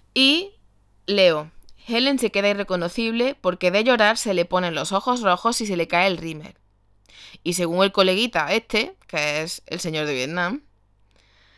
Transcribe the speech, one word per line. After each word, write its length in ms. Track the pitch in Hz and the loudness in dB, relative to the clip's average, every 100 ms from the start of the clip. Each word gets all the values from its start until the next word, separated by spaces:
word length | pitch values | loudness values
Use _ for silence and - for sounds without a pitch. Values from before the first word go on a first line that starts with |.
| _ | _
Y 380 | - 269 311 392 - _ _ _ _ - | 2 2 2 -2 -14 _ _ _ _ -2
leo, 420 | 202 185 156 156 - - - - | 4 4 4 -4 -16 -20 -20 -6
Helen 320 | 233 262 269 | 0 0 0
se 120 | 233 | 0
queda 180 | 202 202 | 0 0
irreconocible 880 | 202 202 185 170 208 226 226 247 285 | 0 -2 -4 -2 -4 -4 -2 -2 -2
porque 300 | 185 180 180 | -4 0 0
de 120 | 190 | 2
llorar 340 | 226 240 208 226 | 2 4 4 2
se 160 | 226 185 | 0 -2
le 100 | 175 | 0
ponen 300 | 180 180 156 | 0 -2 -4
los 160 | 160 | -2
ojos 300 | 196 254 247 | -2 0 0
rojos 380 | 208 175 233 233 | 2 2 0 -2
y 40 | 214 | -2
se 120 | 180 | -2
le 100 | 165 | 0
cae 200 | 175 190 | 2 0
el 100 | 175 | 0
rímel. 360 | 165 156 165 - _ _ _ _ _ - - - | -6 -12 -16 -20 _ _ _ _ _ -20 -20 -8
Y 100 | - | -6
según 300 | 175 175 175 | -2 0 2
el 80 | 196 | 2
coleguita 640 | 196 190 185 240 170 147 | 4 4 4 0 0 0
este, 420 | 214 - 214 269 381 - | -2 0 -2 -2 -8 -8
que 340 | 160 151 147 | -4 -2 -2
es 220 | 160 - - | -6 -10 -10
el 140 | 180 | -8
señor 240 | 170 156 151 | -6 -4 -4
de 80 | |
Vietnam, 480 | 135 127 175 175 269 - _ _ _ _ _ _ _ _ | -4 -4 -4 -4 -6 -12 _ _ _ _ _ _ _ _